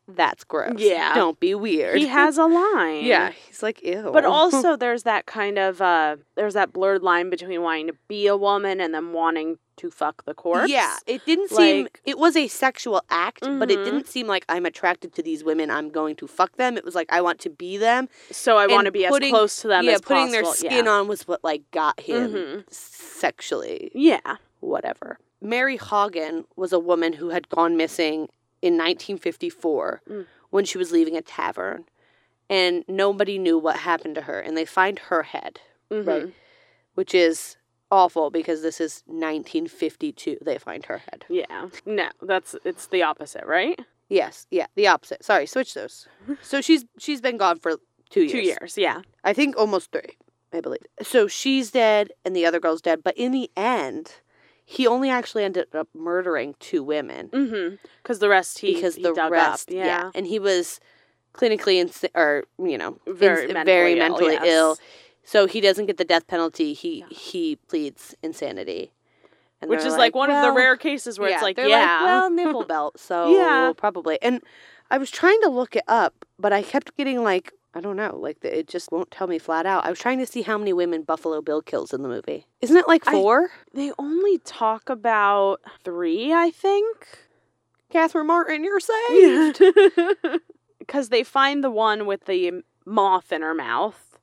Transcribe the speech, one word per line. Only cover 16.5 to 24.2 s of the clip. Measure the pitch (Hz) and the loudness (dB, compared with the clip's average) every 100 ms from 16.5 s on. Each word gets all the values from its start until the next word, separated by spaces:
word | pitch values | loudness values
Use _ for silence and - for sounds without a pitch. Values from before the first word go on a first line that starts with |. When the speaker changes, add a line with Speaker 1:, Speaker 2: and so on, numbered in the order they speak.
| - | 0
Speaker 1:
them." | 254 240 | -2 -2
It | |
was | - | -6
like, | 180 160 | -6 0
"I | 170 | 0
want | 175 170 | 0 -2
to | 175 | -8
be | 147 175 196 | -12 -12 -2
them." | 226 247 262 _ - | 0 0 -2 _ -18
Speaker 2:
So | - 254 214 | -6 4 6
I | |
Speaker 1:
And | 202 | 6
Speaker 2:
wanna | 220 202 | 6 4
be | 202 | 2
as | 185 | 2
Speaker 1:
putting, | - 269 | 2 4
Speaker 2:
close | 226 208 - | 4 4 0
to | 220 | 2
them | 185 | 2
Speaker 1:
yeah, | - | 4
Speaker 2:
as | 202 | 2
Speaker 1:
putting | - 269 262 | 2 2 2
their | 226 | 0
Speaker 2:
possible. | 170 - 160 | 0 -2 -2
Speaker 1:
skin | 247 226 | 0 4
Speaker 2:
Yeah. | |
Speaker 1:
on | 208 202 | 2 2
was | 196 - | -6 -6
what, | 175 | -6
like, | 160 151 _ | -4 -6 _
got | 165 156 - | -2 -2 -2
him | - 240 247 | -4 -4 -4
Speaker 2:
Mm-hmm. | 208 156 180 - | -6 -8 -12 -16
Speaker 1:
sexually. | - - - - - - - - 127 58 80 - | -20 -20 -20 -20 -4 -4 -4 -8 -8 -6 -10 -10
Speaker 2:
Yeah. | 247 311 - | 2 4 4